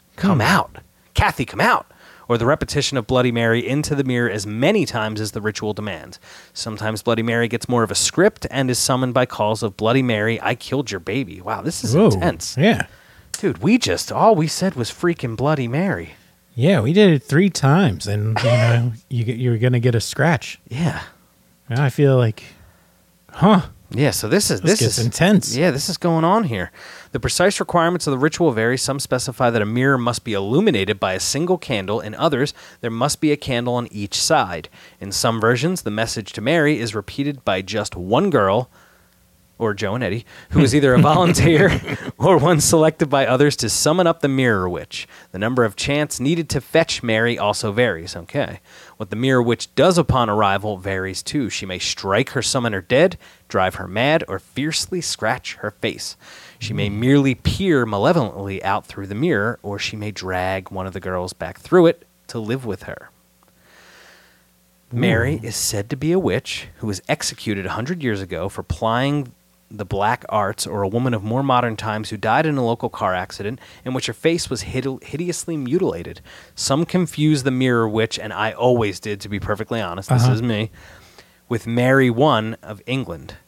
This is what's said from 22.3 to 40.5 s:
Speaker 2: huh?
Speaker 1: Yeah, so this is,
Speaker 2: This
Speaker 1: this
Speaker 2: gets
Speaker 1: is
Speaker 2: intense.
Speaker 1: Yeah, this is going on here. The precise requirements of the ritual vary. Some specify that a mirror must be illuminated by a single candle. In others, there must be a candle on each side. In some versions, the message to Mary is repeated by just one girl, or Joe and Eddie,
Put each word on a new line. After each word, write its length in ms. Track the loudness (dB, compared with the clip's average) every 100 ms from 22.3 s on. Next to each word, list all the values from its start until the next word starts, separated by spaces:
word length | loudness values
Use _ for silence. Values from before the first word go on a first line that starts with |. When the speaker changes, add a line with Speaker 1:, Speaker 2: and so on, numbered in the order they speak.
| 0 -12 -20 -20 _ _ _ _ _ _
Speaker 2:
huh? 300 | 2 6 6 2 -10 -8
Speaker 1:
Yeah, 180 | 0 0
so 160 | 0 0
this 240 | 2 2
is, 80 | 0
Speaker 2:
This 180 | 2 2
Speaker 1:
this 20 |
Speaker 2:
gets 180 | 2 0
Speaker 1:
is 60 |
Speaker 2:
intense. 520 | -2 2 4 4 2 0
Speaker 1:
Yeah, 160 | 0
this 160 | 0 -4
is 80 | -4
going 260 | 0 2
on 200 | 4 2
here. 260 | 0 -4 -6 -10 -20 -20 -10
The 80 | -6
precise 400 | -2 2 2 2
requirements 480 | 0 2 2 0 -2
of 60 |
the 60 | 0
ritual 340 | 0 2 0
vary. 260 | 2 0 0
Some 220 | -2 -4
specify 500 | -2 -4 -4 0 2
that 120 | 2
a 40 | 0
mirror 320 | 2 2 2
must 240 | 0 -4
be 100 | -4
illuminated 680 | -4 0 2 2 2 0 -2
by 140 | -2
a 40 | -2
single 380 | -4 -2 -2 -2
candle. 420 | -2 -4 -2 -4
In 140 | -6
others, 400 | -2 0 2 -2 -4 -20 -8
there 80 | -6
must 280 | -2 -2 0
be 120 | 0
a 40 | 0
candle 380 | -2 -4 -2
on 140 | -4 -4
each 300 | -8 -8 -4
side. 480 | 0 2 0 -4 -12 -20 -20 -14
In 100 | -10
some 300 | -2 0 2
versions, 420 | 2 2 0 -4
the 80 | -4
message 420 | -4 -4 -6 -10
to 60 | -6
Mary 380 | 0 2 2 0
is 160 | -2
repeated 500 | -6 -8 -6 -6 -4
by 180 | -2 -2
just 340 | -2 -6 -6 -6
one 340 | 0 2 2
girl, 380 | 2 4 2 -2 _ _ _ _ _ _ _ _ -6
or 160 | -4
Joe 200 | -2 -4
and 80 | -2
Eddie, 220 | -4 -4 -10 -20 -4